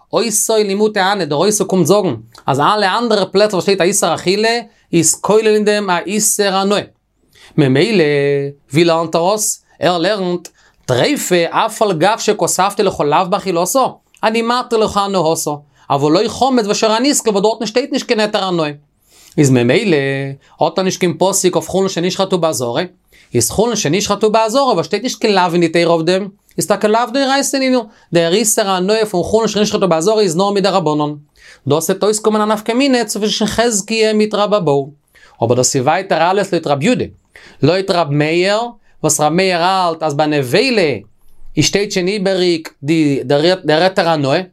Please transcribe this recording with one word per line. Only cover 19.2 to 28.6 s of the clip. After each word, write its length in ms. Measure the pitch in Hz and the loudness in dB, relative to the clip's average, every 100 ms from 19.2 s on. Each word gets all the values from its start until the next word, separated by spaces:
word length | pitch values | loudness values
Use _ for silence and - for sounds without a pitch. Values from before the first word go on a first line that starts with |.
| - - | -8 0
איז 120 | 139 | 2
ממילא, 480 | 127 120 170 214 147 139 135 139 135 _ - | 4 4 2 2 0 0 -4 -8 -12 _ -4
האט 180 | 156 180 | -2 0
ער 40 | |
נישט 160 | 190 175 | -2 0
קיין 180 | 175 165 | -2 0
פסוק 360 | 185 190 180 170 | 0 0 0 -2
אויף 140 | - | -2
חולין 200 | 185 190 | -2 -2
שנשחטו 480 | 180 175 180 190 185 | -2 -4 -2 -2 0
בעזרה? 460 | 160 135 120 135 180 _ _ _ - | -2 -2 -4 -4 -6 _ _ _ -4
איז 160 | 120 - | -2 -2
חולין 260 | - 233 226 | 0 0 0
שנשחטו 560 | 143 185 208 202 220 | -2 -2 -2 0 2
בעזרה, 400 | 220 220 269 262 | 2 2 2 2
אבער 120 | 180 | 0
שטייט 200 | 147 202 | -2 -4
נישט 180 | 240 - | -4 -2
קיין 140 | 220 190 | 0 2
לאו 180 | 180 | 2
אין 80 | 175 | 2
די 80 | 165 | 2
תורה 260 | 170 165 170 | 2 2 2
אויף 100 | 160 | 2
דעם? 220 | 185 202 - _ - | -2 -4 -14 _ -6
איז 80 | 156 | -2
דא 80 | 202 | 0
קא 120 | 214 | 2
לאו 140 | 226 240 | 0 0
דאורייסא, 440 | 269 262 269 277 277 | -2 0 0 -2 -2
נינו. 260 | 262 254 214 _ - | 0 0 -2 _ -2
דער 200 | 165 165 | 0 2
איסור 320 | 196 233 - | 2 0 0